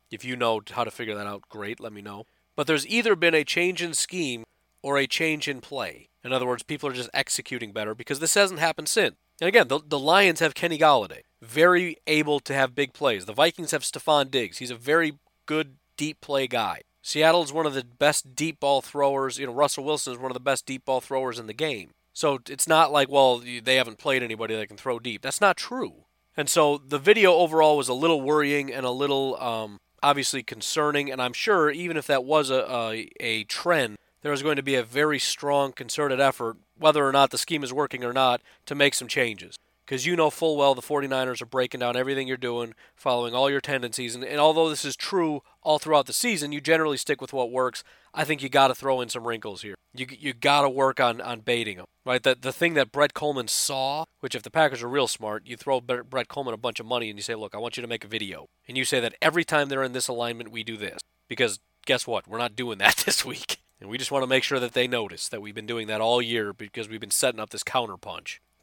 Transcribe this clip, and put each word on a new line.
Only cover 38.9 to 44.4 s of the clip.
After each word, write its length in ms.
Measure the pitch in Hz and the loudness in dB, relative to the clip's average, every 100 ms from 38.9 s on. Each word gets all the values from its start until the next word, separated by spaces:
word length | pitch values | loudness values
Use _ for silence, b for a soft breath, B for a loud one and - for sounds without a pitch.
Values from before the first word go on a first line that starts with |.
some 140 | - 123 | 2 -4
changes. 480 | - 120 101 87 - _ _ - | 0 -2 -2 -14 -20 _ _ -8
'Cause 200 | 131 143 | -4 0
you 100 | 175 | 2
know 140 | 156 | 2
full 260 | - 165 147 | 2 0 4
well 200 | 139 127 | 4 4
the 60 | |
forty-niners 600 | - 147 135 135 127 123 | 0 -2 -2 -2 -2 -4
are 40 | 117 | -6
breaking 360 | 131 127 127 | -2 -2 -2
down 160 | 123 120 | -2 0
everything 280 | 131 135 131 | 0 -2 -2
you're 120 | 131 | -4
doing, 360 | 127 120 117 - b b | -4 -4 -6 -10 b b
following 400 | 135 123 120 123 | 0 0 0 2
all 140 | 139 | 2
your 100 | 139 | 2
tendencies. 560 | 143 135 120 110 123 120 | -2 -4 -4 -6 -8 -8
And, 80 | |
and 160 | 131 | -6
although 300 | 147 | 4